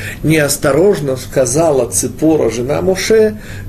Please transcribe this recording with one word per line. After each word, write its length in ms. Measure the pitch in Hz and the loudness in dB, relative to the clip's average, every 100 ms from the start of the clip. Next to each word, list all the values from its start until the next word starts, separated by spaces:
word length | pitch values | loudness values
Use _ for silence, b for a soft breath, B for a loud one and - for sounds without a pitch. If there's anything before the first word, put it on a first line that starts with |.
| B B | B B
неосторожно 960 | 143 156 143 - 151 135 196 175 143 127 | 0 2 2 0 0 2 4 2 -2 -6
сказала 720 | - - 123 135 165 139 117 | -4 0 0 2 2 2 0
Ципора, 600 | - 127 - 156 156 117 | -2 -4 0 2 2 0
жена 300 | 110 123 156 | -2 -4 -2
Моше: 560 | 180 185 - 220 214 214 B B | 0 0 2 4 2 0 B B